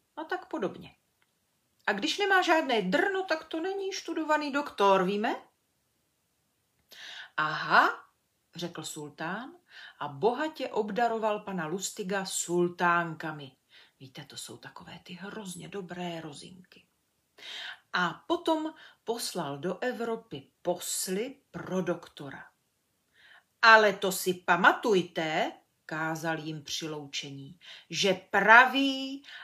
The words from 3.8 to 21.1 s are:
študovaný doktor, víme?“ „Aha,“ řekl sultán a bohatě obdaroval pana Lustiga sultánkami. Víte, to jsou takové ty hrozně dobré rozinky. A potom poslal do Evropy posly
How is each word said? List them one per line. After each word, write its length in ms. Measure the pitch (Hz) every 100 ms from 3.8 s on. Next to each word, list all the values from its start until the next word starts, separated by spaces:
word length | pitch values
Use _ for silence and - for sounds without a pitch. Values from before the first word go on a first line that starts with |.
| 381
študovaný 600 | - - 330 302 302 294
doktor, 520 | 285 285 - 196 190
víme?“ 320 | 180 208 233 - - _ _ _ _ _ _ _ _ _ _ _ _ _ _ - - - - -
„Aha,“ 520 | 151 156 - 208 320 - - _ _ _ _ -
řekl 280 | 170 160
sultán 680 | 143 156 147 - 165 202 285 - _ - - -
a 80 | 143
bohatě 640 | 139 208 247 311 - 254
obdaroval 680 | 208 208 214 233 226 214 208
pana 280 | 208 185 151
Lustiga 580 | 190 - - 185 196 190
sultánkami. 1300 | - - 175 175 175 175 170 165 156 160 151 139 _ _ - - _
Víte, 260 | 135 - 135
to 120 | 120
jsou 200 | - 120
takové 420 | - - 170 180
ty 100 | -
hrozně 540 | 175 202 214 190 175 160
dobré 540 | 196 175 175 175 165
rozinky. 640 | 160 139 - - - - _ _ _ _ _ - - - - - -
A 300 | 180 175 - -
potom 460 | 339 - 311 320 - - _
poslal 540 | - 240 - 185 147 139
do 260 | 180 -
Evropy 680 | 254 233 226 226 - 139 - _
posly 760 | 175 175 - - -